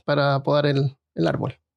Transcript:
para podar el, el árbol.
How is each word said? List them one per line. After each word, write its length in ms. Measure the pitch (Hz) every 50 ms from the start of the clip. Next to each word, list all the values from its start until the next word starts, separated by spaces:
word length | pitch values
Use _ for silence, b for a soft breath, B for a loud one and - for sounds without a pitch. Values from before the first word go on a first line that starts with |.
| -
para 360 | - 147 143 143 143 139 135 135
podar 240 | - 147 147 143
el, 280 | 143 139 139 143 135 - _ _ _ _
el 120 | 160 165
árbol. 320 | 160 - - - 131 - - _ _ _